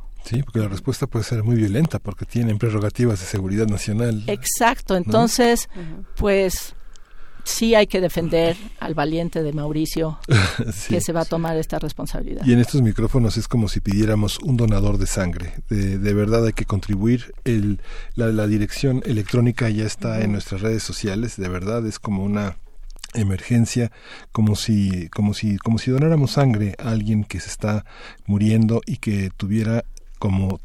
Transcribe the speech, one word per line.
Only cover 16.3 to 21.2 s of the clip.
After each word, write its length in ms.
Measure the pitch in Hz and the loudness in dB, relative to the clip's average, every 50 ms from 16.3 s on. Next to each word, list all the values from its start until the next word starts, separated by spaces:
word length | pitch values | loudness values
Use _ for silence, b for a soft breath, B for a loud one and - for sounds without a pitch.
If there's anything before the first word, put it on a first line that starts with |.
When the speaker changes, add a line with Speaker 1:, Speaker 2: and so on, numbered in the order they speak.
| 113 117 117 | 4 4 4
Speaker 1:
hay 80 | 113 104 | 2 2
que 120 | - 110 | 0 -2
contribuir. 680 | - - 95 - - 104 95 101 113 123 120 120 - - - - | 0 0 -2 0 0 -2 2 2 2 2 2 0 -6 -12 -8 -2
El, 360 | - 117 110 101 104 98 - B B B B B B B | 0 0 2 2 0 0 -2 B B B B B B B
la, 120 | - 117 113 | -2 0 0
la 180 | 110 107 107 104 | 2 2 2 2
dirección 540 | 107 104 104 104 - - - 139 127 131 - | 2 2 0 -2 -2 0 0 0 0 0 0
electrónica 640 | - 127 107 104 - - 123 120 123 113 - 120 110 | 0 -2 -2 -2 0 2 2 4 4 2 2 0 0
ya 160 | 107 104 107 | 0 0 -2
está 280 | 107 - - - 117 110 | -2 -4 -4 -4 -4 -2
Speaker 3:
Ujú. 60 | 110 | 0
Speaker 1:
en 100 | 110 107 | 0 0
nuestras 300 | 101 98 - - 101 95 | 0 -2 -4 -4 -6 -4
redes 220 | 101 110 113 107 - | -2 0 0 -2 -2
sociales. 540 | - 90 - - 104 95 104 | -4 -8 -4 -4 -2 -2 -2